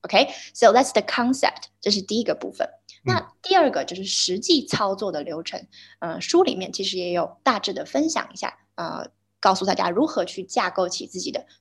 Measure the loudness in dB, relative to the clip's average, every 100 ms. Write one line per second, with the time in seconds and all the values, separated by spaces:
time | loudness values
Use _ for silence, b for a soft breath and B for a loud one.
0 | 2 4 4 0 -16 4 6 6 4 2
1 | 0 0 0 2 0 -2 -12 _ -2 -2
2 | 0 -2 0 -2 -6 -6 -6 -8 -20 -6
3 | -2 -2 -4 _ 2 4 4 2 -4 -6
4 | -4 -2 0 0 2 2 2 -2 0 -2
5 | -4 -4 -6 -8 -8 -12 -12 B B _
6 | -8 -6 2 4 4 0 -6 -6 -4 -4
7 | -2 -2 -2 -2 0 0 -2 -6 -4 -2
8 | 0 -2 -6 -8 -10 -10 _ -10 -8 -8
9 | -10 _ _ _ 2 4 2 0 0 2
10 | 0 0 -4 -6 -6 -2 0 0 -2 -4
11 | -8 -8 -6 -8 b b